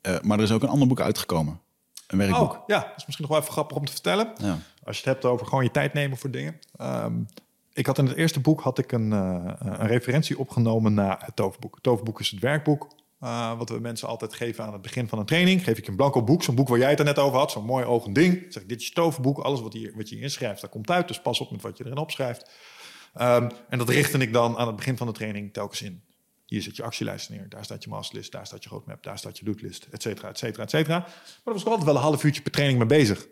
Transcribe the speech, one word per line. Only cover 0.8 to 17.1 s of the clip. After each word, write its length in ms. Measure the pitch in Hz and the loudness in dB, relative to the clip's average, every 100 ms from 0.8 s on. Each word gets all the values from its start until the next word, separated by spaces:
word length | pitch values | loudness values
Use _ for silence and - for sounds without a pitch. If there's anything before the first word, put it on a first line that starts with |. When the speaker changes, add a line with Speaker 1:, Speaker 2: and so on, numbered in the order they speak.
| 131 | 4
Speaker 1:
boek 140 | 123 | 4
uitgekomen. 580 | 90 107 - 85 76 85 _ _ _ - _ | 2 0 0 0 0 -6 _ _ _ -20 _
Een 100 | 95 | 0
werkboek. 340 | 98 247 202 | 2 4 2
Speaker 2:
Oh, 100 | - - | -2 0
ja, 120 | 208 | 0
dat 140 | - - | 0 -12
is 80 | - | -14
misschien 120 | - 147 | -10 0
nog 40 | |
wel 100 | 156 | 0
even 120 | 147 | 0
grappig 260 | - 147 135 | -4 -4 -4
om 80 | 143 | -6
te 60 | |
vertellen. 400 | - 170 185 226 - | -4 0 0 0 -2
Speaker 1:
Ja. 200 | 196 80 - _ | -4 -4 -8 _
Speaker 2:
Als 140 | - 110 | -12 -6
je 40 | |
het 100 | - | -2
hebt 120 | 131 123 | 0 0
over 200 | 120 123 | 0 0
gewoon 160 | 135 | 0
je 80 | 123 | 2
tijd 220 | 147 143 | 2 0
nemen 240 | 147 143 131 | 0 -4 -4
voor 140 | 139 | -8
dingen. 280 | 131 147 160 _ - | -8 -10 -12 _ -12
Ehm, 360 | 123 123 113 117 107 - _ _ _ | -6 -4 -4 -4 -6 -12 _ _ _
ik 120 | - 131 | -4 0
had 120 | 135 | 2
in 80 | 135 | 2
het 100 | - | 2
eerste 220 | 165 156 | 0 2
boek 220 | 127 156 | 2 2
had 160 | - - | 2 -2
ik 140 | 135 | -2
een, 220 | 120 110 | -2 0
eh, 400 | 104 92 90 90 - | 0 0 -2 -6 -8
een 280 | 98 98 107 | -8 -2 2
referentie 520 | 123 - 139 151 - | 2 2 0 0 -4
opgenomen 540 | 131 - 113 113 110 | -4 0 2 4 4
naar 280 | 107 98 95 - | 4 2 0 -6
het 100 | - | -4
toverboek. 380 | 98 - - | -4 -4 -16
Het 100 | - | -2
toverboek 360 | 131 117 117 - | 2 2 0 -4
is 100 | - | -6
het 80 | 101 | -2
werkboek, 480 | 123 151 151 147 - _ _ _ | 0 2 2 0 -2 _ _ _
eh, 380 | 123 117 117 117 | -6 -4 -4 -6
wat 120 | 117 | -6
we 100 | 117 | -6
mensen 280 | 117 113 113 | -6 -8 -8
altijd 260 | 117 110 | -8 -10
geven 300 | - 120 113 107 | -6 -6 -6 -10
aan 80 | |
het 80 | 104 | -10
begin 260 | - - 117 | -8 -6 0
van 120 | 110 | 0
een 60 | 104 | 4
training. 380 | 165 180 185 | 6 6 6
Geef 140 | 180 113 | 4 0
ik 60 | - | -2
je 60 | |
een 60 | 95 | 2
blanco 260 | 139 135 | 4 4
boek, 200 | 113 170 | 4 4
zo'n 120 | - 123 | 4 2
boek 120 | 131 | 4
waar 100 | 120 | 6
jij 100 | 135 | 6
het 100 | 147 | 6
er 60 | |
net 140 | 147 | 4